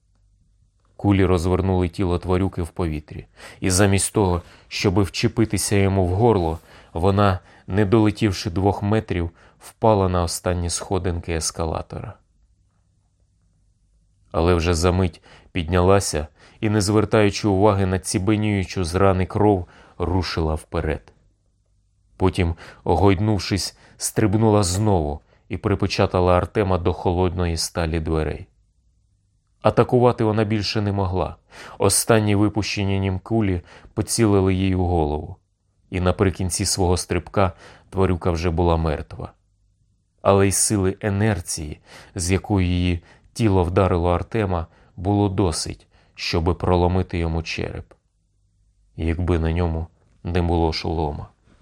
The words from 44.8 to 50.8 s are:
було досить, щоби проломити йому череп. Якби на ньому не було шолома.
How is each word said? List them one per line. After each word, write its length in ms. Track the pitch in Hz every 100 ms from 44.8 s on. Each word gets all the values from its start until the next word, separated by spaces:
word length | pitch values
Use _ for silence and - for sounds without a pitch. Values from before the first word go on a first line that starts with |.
| _ -
було 340 | 92 101 101
досить, 580 | 95 92 78 - - _ _ _ -
щоби 380 | - 90 82
проломити 640 | 85 92 90 87 92 92 87
йому 260 | 85 82
череп. 500 | 80 - 82 85 - - _ _ _ _ _ _ _ _ _ -
Якби 440 | 82 80 85 87
на 120 | 82
ньому 360 | 82 87 80 82 _ _ _
не 180 | - 87
було 320 | 87 85 80
шолома. 540 | 78